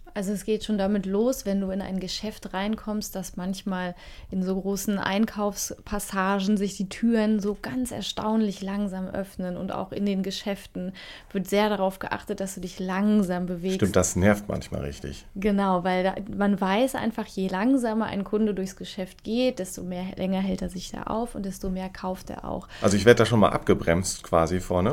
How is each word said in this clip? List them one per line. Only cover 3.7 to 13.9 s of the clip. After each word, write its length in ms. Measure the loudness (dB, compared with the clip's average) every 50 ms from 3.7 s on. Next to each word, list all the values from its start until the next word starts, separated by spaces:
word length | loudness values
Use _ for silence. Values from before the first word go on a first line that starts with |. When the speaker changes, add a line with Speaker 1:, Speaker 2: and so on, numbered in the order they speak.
| -2 -2 -2 -4 -6 -8 -14 -16 -16 -16 -12 -4
Speaker 1:
in 120 | -2 -2
so 180 | 0 0 0 0
großen 380 | 0 -2 -2 0 0 -2 0 0
Einkaufspassagen 1600 | 0 0 2 2 2 2 2 -2 -2 -2 0 -2 -6 -6 -8 -12 -8 -6 -4 -4 -4 -2 -2 0 2 4 2 2 4 4 4
sich 200 | 2 2 0 0
die 120 | -4 -6 -6
Türen 500 | -2 0 2 4 4 6 4 4 4 2
so 180 | 2 0 -2 -2
ganz 300 | -6 -4 -2 -2 -2 -2
erstaunlich 680 | -4 -6 -6 -4 -4 -2 0 2 4 4 2 2 0 -4
langsam 460 | -4 -4 -2 -2 -2 -2 -2 -4 -6
öffnen 500 | -4 -4 -4 -6 -6 -6 -6 -4 -4 -4
und 160 | -4 -4 -4
auch 200 | -4 -4 -6 -6
in 140 | -2 0 0
den 160 | 2 2 2 0
Geschäften 680 | -2 -4 -4 -4 -4 -4 -4 -8 -10 -8 -6 -6 -6 -8 -10 -16 -16 -16 -18 -18 -4
wird 160 | -4 -4 0 2
sehr 200 | 2 4 4 4
darauf 320 | 4 2 2 0 0 -2
geachtet, 400 | -4 -4 -4 -4 -4 -6 -4 -4
dass 160 | -4 -6 -6
du 40 | -8
dich 200 | -8 -8 -6 -6
langsam 680 | -4 -2 0 2 4 6 6 6 6 4 0 0 0
bewegst. 300 | -2 -4 -2 0 0 2
Speaker 2:
Stimmt, 180 | 2 2 4